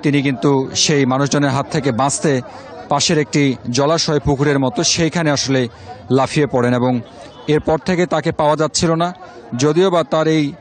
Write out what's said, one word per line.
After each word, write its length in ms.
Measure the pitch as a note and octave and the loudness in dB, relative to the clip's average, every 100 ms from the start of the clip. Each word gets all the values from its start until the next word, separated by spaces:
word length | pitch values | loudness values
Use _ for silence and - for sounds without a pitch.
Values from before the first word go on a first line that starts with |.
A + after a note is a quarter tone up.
তিনি 180 | D3+ C#3+ | 2 2
কিন্তু 480 | C#3 B2+ D3 C3+ C3 - | 0 0 2 2 0 -2
সেই 300 | - D3 C3 | 0 2 2
মানুষজনের 440 | C3 C#3 D3 C#3+ | 2 0 2 0
হাত 160 | C3 C#3 | 0 -2
থেকে 200 | D#3+ F3+ | -2 -2
বাঁচতে 500 | A2+ C#3 - E3 C3+ B2 - - - - | 0 0 0 0 -2 -4 -16 -18 -18 -4
পাশের 280 | C#3+ - D#3+ | -2 0 0
একটি 380 | D3 D3+ C#3 A#2+ - | 0 2 2 0 -4
জলাশয় 480 | B2 C#3+ E3 - D3 | 0 2 2 0 0
পুকুরের 400 | C#3+ C3+ D3 C#3 | 0 0 2 2
মতো 240 | C3 B2+ | 0 0
সেইখানে 480 | D3 - E3 F3 D#3 | -2 0 0 0 0
আসলে 360 | C#3 C3 C3+ A#2+ - - - - | 0 0 0 -2 -6 -18 -18 0
লাফিয়ে 360 | C3 C3 - C#3+ | 0 2 0 0
পড়েন 260 | C3 A#2+ | 2 2
এবং 280 | B2 B2 B2 A2 - - - - | 2 0 -2 -6 -18 -20 -14 -2
এরপর 300 | D3+ - D#3 | -2 0 -2
থেকে 280 | - F3 F3+ | 0 -2 0
তাকে 260 | D#3+ E3 | 0 -2
পাওয়া 240 | - D3+ D3+ | 0 0 2
যাচ্ছিল 380 | D#3 - E3+ | 0 0 0
না। 200 | E3 F3 F3+ - - - A#2+ | 0 -2 -6 -20 -20 -12 0
যদিও 340 | C#3+ D#3 F#3+ | 2 4 4
বা 120 | F3 | 2
তার 240 | D#3 D#3+ D#3 | 0 0 2
এই 260 | D#3+ D3 - | 2 0 -6